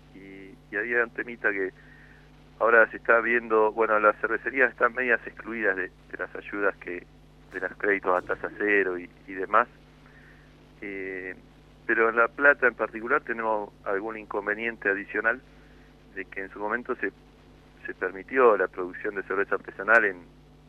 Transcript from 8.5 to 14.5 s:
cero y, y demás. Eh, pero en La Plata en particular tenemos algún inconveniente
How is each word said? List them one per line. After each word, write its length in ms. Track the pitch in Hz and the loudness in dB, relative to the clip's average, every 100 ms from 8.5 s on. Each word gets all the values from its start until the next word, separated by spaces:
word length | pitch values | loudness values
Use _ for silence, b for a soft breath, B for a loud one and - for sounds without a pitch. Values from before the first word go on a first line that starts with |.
| - | -4
cero 400 | 104 101 92 90 | 0 2 2 -4
y, 100 | 90 - - | -10 -18 -14
y 40 | |
demás. 360 | 95 92 107 120 - - - B B B B B B - - | -10 0 2 2 -4 -20 -20 B B B B B B -20 -16
Eh, 560 | 101 98 95 95 92 87 - - - - - | -12 -10 -10 -10 -10 -14 -20 -20 -20 -12 0
pero 220 | 113 113 | 4 4
en 80 | 117 | 4
La 120 | 117 | 2
Plata 380 | - 143 139 123 | 6 4 6 2
en 80 | |
particular 480 | 110 110 113 117 147 | 0 -4 -6 -2 -2
tenemos 480 | - 117 113 107 101 - | -2 -4 -2 -2 -4 -10
algún 320 | 104 98 110 110 | -6 -4 -4 -10
inconveniente 720 | 104 107 101 | -8 -6 -4